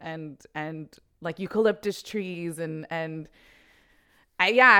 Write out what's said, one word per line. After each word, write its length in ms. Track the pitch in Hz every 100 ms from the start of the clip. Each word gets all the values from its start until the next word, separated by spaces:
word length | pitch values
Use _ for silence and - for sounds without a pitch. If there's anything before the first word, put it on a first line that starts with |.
and, 360 | 165 160 156 139 -
and, 400 | 156 151 160 151 - _ _
like, 180 | 170 160
eucalyptus 640 | 185 208 220 208 208 196
trees 560 | - 214 185 175 170 160
and, 260 | 165 160 156
and 400 | 165 160 160 151 _ _ _ _ _ _ _ _ _ _ -
I, 80 | 185
yeah, 180 | 233 254